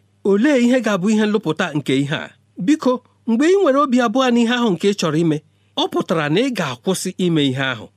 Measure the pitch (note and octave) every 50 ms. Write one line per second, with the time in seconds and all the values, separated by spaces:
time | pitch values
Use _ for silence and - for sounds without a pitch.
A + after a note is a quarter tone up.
0 | _ _ _ _ - G3+ G3 G3+ A#3 D4+ D4 B3 A#3+ A#3+ B3+ C4 G#3+ A3 G#3 F3+
1 | E3+ A3 A3 G#3+ A3 G#3+ G#3 G#3+ - D#3+ D#3 - F#3+ E3+ C#3+ D3+ C3 - C3+ C3+
2 | C#3+ C#3 D#3 A2 D2+ C#2+ - _ _ _ _ - F3+ G3+ D4+ D#4+ - B3+ B3+ -
3 | - _ _ _ - - A3+ A3+ D4 E4 F#4+ G4+ F#4+ - C4 C#4 D4 C#4+ A#3 B3+
4 | B3 A#3 G#3 C4 C4 B3+ A#3+ A#3+ A#3+ A3+ B3 A#3+ A#3+ A3+ F3 - - G3 G#3 -
5 | F#3+ D#3+ C#3+ D#3+ E3+ D#3+ D3 D3+ - _ _ _ _ _ - - D#4 F#4+ - B3+
6 | - - F#3 E3 D3+ D3 D3+ G3 B3+ C#4 A#3+ - E3+ C#3 B2 - - F#3+ F#3 -
7 | - F#3+ F#3 - F#3 F3 E3 D#3 C#3+ C#3 B2+ C3+ C3+ C3+ B2 G#2+ G2 - _